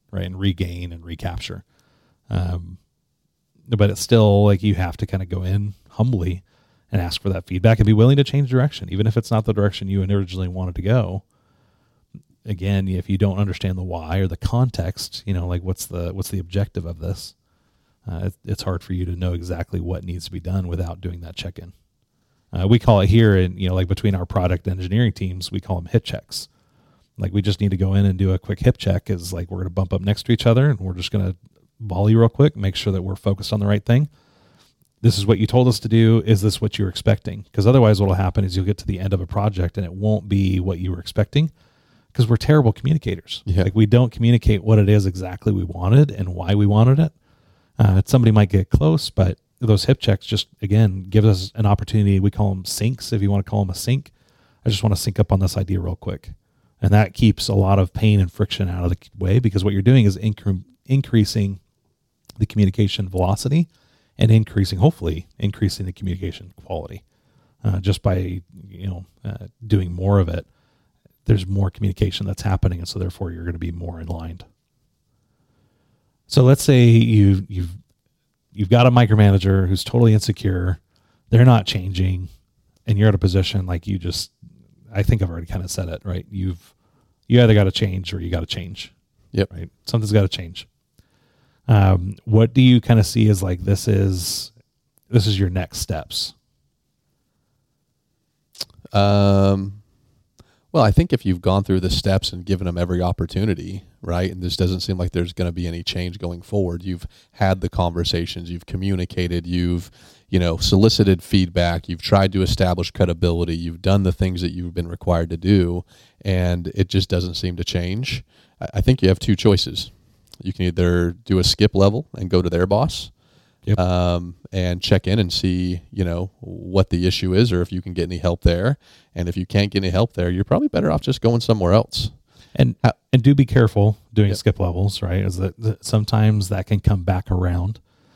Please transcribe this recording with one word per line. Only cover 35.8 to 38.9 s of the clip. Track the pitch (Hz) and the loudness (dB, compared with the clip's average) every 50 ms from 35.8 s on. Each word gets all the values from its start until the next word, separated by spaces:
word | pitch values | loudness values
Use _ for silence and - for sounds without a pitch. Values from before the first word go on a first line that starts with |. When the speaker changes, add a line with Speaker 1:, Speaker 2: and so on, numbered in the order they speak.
| - 107 | -2 0
Speaker 1:
do. | 110 113 113 113 113 113 - | 2 4 6 6 4 4 4
Is | 110 110 95 | 2 2 2
this | 98 107 - - | 2 0 -2 -2
what | 110 107 - | -4 -4 -4
you're | - 98 95 | -4 -4 -4
expecting?" | - - - 107 107 - - - 98 104 101 _ | -4 -2 0 0 0 0 -2 -8 -12 -12 -14 _
'Cause | - 110 95 | -4 0 2
otherwise | 113 127 135 117 107 107 95 | 4 4 6 6 6 4 4
what'll | 104 95 90 | 2 2 0
happen | 90 95 92 - 101 98 | 0 0 -2 0 -2 -2
is | 92 90 | -2 -2
you'll | 95 95 | -2 -2
get | 98 101 - | -2 -4 -4
to | - | -4
the | - | -8